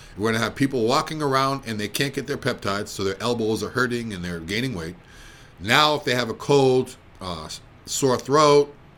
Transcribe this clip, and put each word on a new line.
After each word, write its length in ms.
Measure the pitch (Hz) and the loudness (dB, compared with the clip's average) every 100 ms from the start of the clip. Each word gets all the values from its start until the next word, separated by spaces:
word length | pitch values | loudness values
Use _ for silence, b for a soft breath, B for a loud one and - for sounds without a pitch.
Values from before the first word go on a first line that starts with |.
| B - | B -4
we're 140 | 110 | -2
gonna 140 | 113 | 0
have 100 | 110 | -2
people 300 | - 135 135 | 0 0 2
walking 360 | 113 147 151 156 | 2 2 0 -4
around 440 | 147 135 135 135 113 | -2 0 0 -2 -6
and 140 | 107 | -6
they 80 | 104 | -6
can't 260 | - 139 | -2 -2
get 140 | 139 127 | -4 -6
their 80 | 127 | -4
peptides, 520 | 131 117 101 98 107 | -4 -4 -4 -4 -6
so 140 | - | -4
their 180 | 95 95 | -4 -2
elbows 440 | 117 117 107 107 | -2 0 0 -2
are 60 | 95 | -2
hurting 420 | 123 123 120 117 | -2 -2 -2 -6
and 120 | 95 | -8
they're 140 | 87 85 | -8 -8
gaining 360 | 82 104 131 | -4 -4 -4
weight. 200 | 95 80 90 - B B B B B | -6 -8 -12 -20 B B B B B
Now, 380 | 95 135 151 143 | 2 4 4 2
if 80 | |
they 100 | - | 0
have 160 | 123 113 | -2 -2
a 40 | |
cold, 600 | - - 143 131 131 120 - - - | -4 2 4 6 4 0 -8 -20 -12
uh, 280 | 92 82 78 - - - | -10 -8 -10 -16 -18 -20
sore 320 | - - 135 120 | -8 -2 0 0
throat, 560 | - 147 147 143 143 - - | 2 6 8 6 4 -4 -20